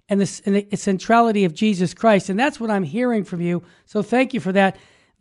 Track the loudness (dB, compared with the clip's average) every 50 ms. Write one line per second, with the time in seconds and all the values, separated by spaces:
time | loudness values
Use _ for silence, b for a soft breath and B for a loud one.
0 | b b 0 0 0 -2 -4 -6 -4 0 0 0 0 -2 -6 -4 -2 -2 -2 -2
1 | 0 2 4 4 4 4 2 2 2 0 0 0 0 0 2 2 -2 -2 -2 0
2 | 2 4 4 4 2 0 -2 -2 -2 -2 -2 -4 -4 -4 -2 -2 -4 -4 -4 -2
3 | -2 0 0 -2 -4 -4 -6 -6 -4 -2 -4 -4 -6 b b b b b -6 -4
4 | -4 0 0 0 0 0 -2 -4 -4 -2 2 2 2 2 2 b b b b b
5 | b b b b